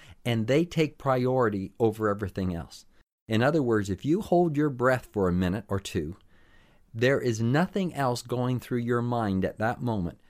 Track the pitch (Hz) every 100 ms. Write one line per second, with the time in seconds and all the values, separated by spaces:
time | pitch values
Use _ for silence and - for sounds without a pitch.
0 | - - 123 117 113 143 175 165 156 -
1 | 139 127 127 131 113 101 95 - 113 107
2 | 107 101 98 - 92 85 69 - - _
3 | _ _ - 110 131 160 120 107 101 90
4 | 135 185 - 175 175 143 151 123 127 127
5 | - 104 92 87 90 104 - 98 - 95
6 | 76 - - - _ - _ _ _ 113
7 | 123 135 123 110 117 143 185 208 180 143
8 | 131 120 117 123 123 123 - 123 120 120
9 | 120 120 107 95 92 - 110 123 120 110
10 | 85 -